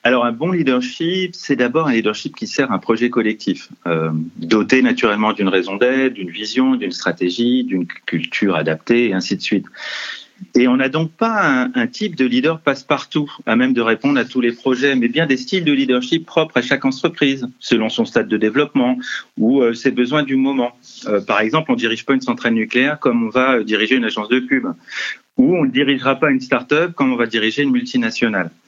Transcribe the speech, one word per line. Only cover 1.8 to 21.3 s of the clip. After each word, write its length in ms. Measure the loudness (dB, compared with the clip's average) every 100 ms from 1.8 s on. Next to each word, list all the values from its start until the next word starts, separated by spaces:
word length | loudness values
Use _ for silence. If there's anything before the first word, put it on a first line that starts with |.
| 0
un 60 |
leadership 420 | 0 0 -4 -10
qui 120 | -10 -6
sert 260 | -2 -2
un 60 | -2
projet 320 | 0 0 0
collectif, 580 | 0 -2 -2 -4 -6 -8 -10 -4
euh, 240 | -2 0 -2 -6 -10
doté 420 | 0 0 4 4
naturellement 540 | 4 2 0 2 0
d'une 140 | 0 2
raison 280 | 2 0 0
d'être, 380 | 2 2 0
d'une 160 | -2 -10
vision, 460 | -10 -4 0 2 2
d'une 140 | -2
stratégie, 720 | -4 -4 -2 -2 0 0 0
d'une 220 | 0 -2 -4 -8 -6
culture 500 | -6 -4 -2 0 0
adaptée, 540 | -2 -4 0 2 2
et 20 |
ainsi 240 | 0 -4 -6
de 60 |
suite. 240 | -2 -2 -4 -16 -14 -12 -12 -14 -18 _ -2
Et 120 | 2 4
on 100 | 4
n'a 120 | 2
donc 240 | 0 -4
pas 300 | _ -2 2 2
un, 240 | 2 0
un 120 | -2 -4
type 300 | -4 -6 0
de 80 |
leader 340 | 2 2 0 0
passe-partout, 720 | -2 -4 -4 -4 -2 -4 -4 -6
à 100 | 0
même 200 | 2 4
de 80 | 2
répondre 360 | 2 0 2 0
à 60 |
tous 160 | 0 0
les 120 | 0
projets, 440 | 0 -2 0 2 2
mais 120 | 0
bien 180 | 0 0
des 100 | 0
styles 280 | 0 -2
de 80 | 0
leadership 520 | 0 2 0 0 -4
propres 320 | 0 -2 0 -2
à 60 |
chaque 240 | 0 0 0
entreprise, 600 | 0 -4 0 0 0 -6 -10
selon 320 | 0 0 2
son 160 | -2 0
stade 220 | 0 0
de 100 | 0
développement 580 | 2 0 0 2 2 0 -4 -10 -12 0
ou, 240 | 2 4
euh, 140 | 2
ses 160 | 2 -2
besoins 320 | 0 0 0
du 140 | 0 0
moment. 360 | 0 0 -2 -6 -20 -14 -2
Euh, 140 | -2
par 200 | 0